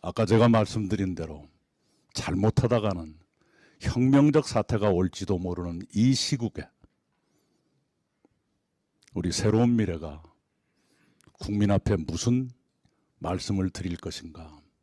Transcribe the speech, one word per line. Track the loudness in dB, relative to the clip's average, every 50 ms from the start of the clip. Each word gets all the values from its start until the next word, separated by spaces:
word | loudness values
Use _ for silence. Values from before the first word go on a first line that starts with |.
아까 | -10 -8 -2 -2 2
제가 | 4 6 6 6 6
말씀드린 | 6 4 4 2 -2 -4 -2 -2 -2 -2 -2 -4 -4
대로 | -6 -8 -10 -10 -16 -18 -20 _ _ _ _ _ _ _ _ _ _ _ _ _
잘못하다가는 | -10 -6 -4 -4 0 0 2 2 2 2 2 2 2 0 0 -4 -4 -8 -12 -16 -20 _ _ _ _ _ _ _ _ _ _ _ _
혁명적 | -6 -4 0 2 2 4 6 6 6 6 4 2 0 2
사태가 | -2 -2 0 0 -2 0 2 2
올지도 | 2 2 2 0 -2 -6 -4 -4 -4 -4
모르는 | -2 -6 -6 -6 -8 -8 -8 -10 -12 _ 0
이 | 2 4 4 4
시국에 | 2 0 -4 -4 -4 -4 -6 _ -8 -14 _ _ _ _ _ _ _ _ _ _ _ _ _ _ _ _ _ _ _ _ _ _ _ _ _ _ _ _ _ _ _ _ _ _ _ _ _ _ _ _ _ _ _ _ _ _ _ _ _ _
우리 | -6 -4 -4
새로운 | -4 0 0 2 4 4 4 4 2
미래가 | 2 0 -2 -4 -8 -10 -12 -14 -16 -20 -20 _ _ _ _ _ _ _ _ _ _ _ _ _ _ _ _ _ _ _ _
국민 | _ _ -8 -4 0 0 2 2
앞에 | 2 2 2 0 -2
무슨 | -2 -2 -4 -6 -2 0 0 0 0 -2 -6 -12 _ _ _ _ _ _ _ _ _ _ _ _ _
말씀을 | -8 -6 -6 -6 -4 -4 -2 -2 -2 -2
드릴 | -4 -6 -8 -8 -8
것인가? | -8 -10 -12 -12 -12 -16 -16 -18 -18 -20 -20 -20 -20 _ _ _ _